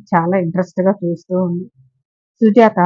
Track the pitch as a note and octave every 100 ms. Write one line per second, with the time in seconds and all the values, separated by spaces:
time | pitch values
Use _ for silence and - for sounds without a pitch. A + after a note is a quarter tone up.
0 | - F3 E3+ F#3+ E3 F3+ F3 - F#3+ G3
1 | E3+ E3 - F#3 F3+ F3 G#3 _ _ _
2 | _ _ _ - A3 A#3 A3 G3+